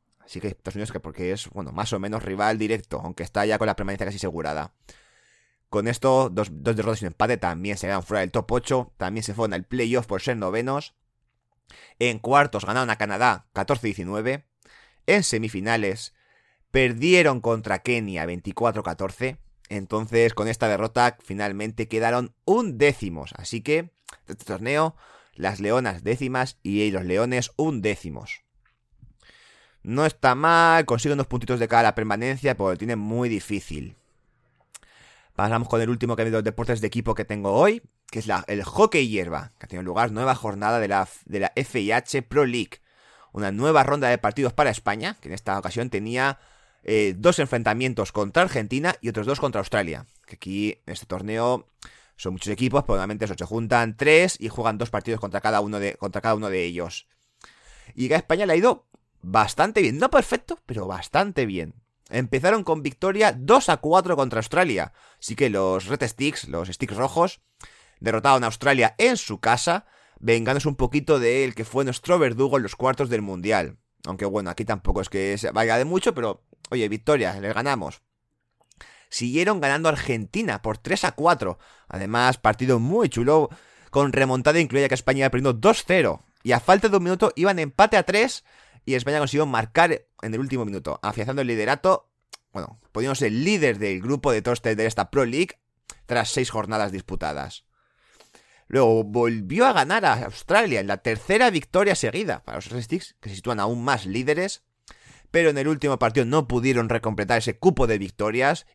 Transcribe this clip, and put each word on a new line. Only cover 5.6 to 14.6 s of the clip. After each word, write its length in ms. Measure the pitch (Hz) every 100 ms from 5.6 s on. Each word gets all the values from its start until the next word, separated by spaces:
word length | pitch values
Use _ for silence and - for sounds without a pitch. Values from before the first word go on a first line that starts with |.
| _
Con 180 | 107 110
esto, 420 | 120 135 131 131
dos, 200 | 90 104
dos 240 | 76 117 110
derrotas 260 | 107 107
y 40 | 95
un 40 |
empate, 280 | - 110 113
también 400 | 87 85 98 98
se 80 | 95
quedaron 180 | 98
fuera 180 | 85 104
del 100 | 92
top 200 | 117 -
ocho, 420 | 123 - 131 123 -
también 260 | 92 110
se 120 | 110 101
fueron 180 | 110
al 120 | 87 -
playoff 420 | 123 117 123 110
por 140 | 95
ser 160 | - 117
novenos. 580 | 92 107 127 139 - _ _ _ _ _ _ _ _ - - -
En 180 | 120 110
cuartos 480 | 117 143 143 101 95
ganaron 240 | 120 123
a 60 | 107
Canadá 520 | 104 101 123 101 -
catorce 340 | - 98 131 113
diecinueve. 600 | 101 90 104 117 143 - _